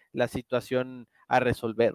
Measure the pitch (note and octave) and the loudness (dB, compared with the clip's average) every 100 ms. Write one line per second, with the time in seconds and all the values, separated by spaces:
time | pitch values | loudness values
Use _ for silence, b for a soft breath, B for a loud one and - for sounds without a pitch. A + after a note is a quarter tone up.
0 | _ B2+ A#2+ C3+ - B2 - B2+ B2+ B2+ | _ -2 -2 -4 -4 -4 0 -2 -2 -10
1 | A#2 _ - B2+ B2 A#2 A2+ A2 A#2 | -20 _ 0 2 2 0 -2 2 2